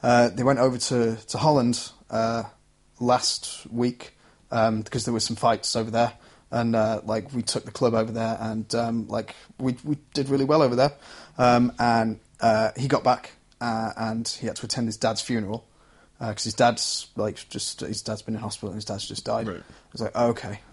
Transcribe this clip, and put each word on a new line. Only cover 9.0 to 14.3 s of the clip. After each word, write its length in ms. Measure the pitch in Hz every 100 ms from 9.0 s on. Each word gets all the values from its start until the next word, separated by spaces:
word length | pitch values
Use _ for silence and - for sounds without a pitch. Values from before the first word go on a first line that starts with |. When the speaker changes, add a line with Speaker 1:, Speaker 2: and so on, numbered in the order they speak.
| 110
Speaker 1:
like, 260 | 110 110 - - -
we, 160 | 131 123
we 140 | 147 147 _
did 160 | - 139
really 160 | 139 135
well 160 | 156
over 140 | 139 120
there. 180 | 143 - - - - -
Um, 360 | 123 120 123 -
and, 420 | 120 117 113 107 _ _
uh, 320 | 113 107 110 113
he 100 | 135
got 160 | 131
back, 280 | 127 127 - - _ _
uh, 320 | 120 113 113 -
and 280 | 113 113
he 200 | 113